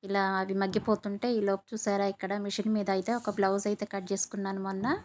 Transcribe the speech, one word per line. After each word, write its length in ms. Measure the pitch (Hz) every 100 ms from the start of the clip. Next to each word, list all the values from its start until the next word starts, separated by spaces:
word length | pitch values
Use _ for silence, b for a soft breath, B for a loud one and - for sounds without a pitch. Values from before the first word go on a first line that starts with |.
ఇలా 160 | 196 196 190 190
అవి 140 | 190 196
మగ్గిపోతుంటే 680 | 190 202 214 208 208 202 240 233
ఈలోపు 260 | 202 196 -
చూసారా, 340 | 220 - 202 202
ఇక్కడ 200 | 196 190 208
మిషన్ 260 | 202 196 214 214
మీద 120 | 196
అయితే 160 | 190 185 240
ఒక 100 | 226 196
బ్లౌజ్ 260 | 190 196 208
అయితే 140 | 208 208
కట్ 120 | 196 185
చేసుకున్నాను 480 | 196 - 196 196 196 190
మొన్న. 200 | 190 220 370